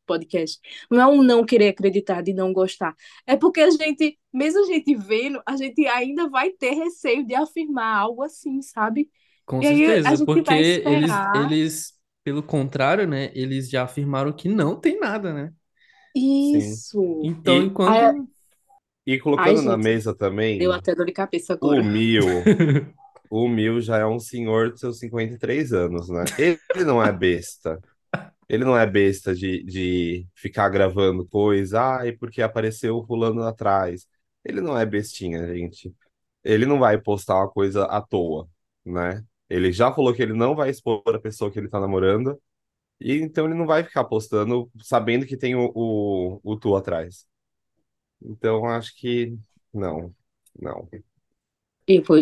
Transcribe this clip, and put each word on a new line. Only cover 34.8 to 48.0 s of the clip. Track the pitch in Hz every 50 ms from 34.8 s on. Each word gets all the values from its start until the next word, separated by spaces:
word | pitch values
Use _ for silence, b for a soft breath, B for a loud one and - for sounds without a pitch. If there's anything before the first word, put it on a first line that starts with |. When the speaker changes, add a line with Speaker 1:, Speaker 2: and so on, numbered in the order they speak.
| 113
Speaker 3:
bestinha, | 110 101 101 104 - - - 98 87 85 82 85 85 87
gente. | 87 87 85 85 - - 95 - _ _ _ _ _ _ _ _ _ -
Ele | - 110 110 120
não | 135 147 139
vai | 127 110 104 107
postar | 110 - 104 98 - - 98
uma | 95 98 98
coisa | - 104 98 98 95 101 95
à | - - 104 95
toa, | - - 98 87 82 78 78 80 82 _ _ _ _ _ _ -
né? | 90 90 90 87 87 95 107 110 - _ _ _ -
Ele | 92 90 - 123 101
já | 92 117 127 135
falou | - 135 127 117
que | 110 123
ele | 110 110
não | 113 117 127 156
vai | 151 143 135
expor | 135 - - 117 113 104 - - 110
a | 107
pessoa | - 110 104 - 110 104 101
que | 107
ele | 101 101
tá | - 101
namorando, | 98 98 98 95 95 95 101 110 123 135 143 - _ _ _ _ _ _ _ _ _ _ _ -
e | - 123 135 151 160
então | 160 156 170 156
ele | 160 165
não | 170 170
vai | 156 160 160 170
ficar | - - 147 123
postando | - 113 110 110 - - 107 107 110 120 123 120 - - 110 -
sabendo | - 135 120 107 113 117 127 135
que | 127 135
tem | 127 - 127 127
o, | 123 123 120 -
o, | 113 117 113 110 107 104 101 98 92 90 92 95 104 -
o | 101 110 107
Tu | - 110 101
atrás. | 98 95 - 90 82 82 87 90 - _ _ _ _ _ _ _ _ _ _ _ _ _ _ _ _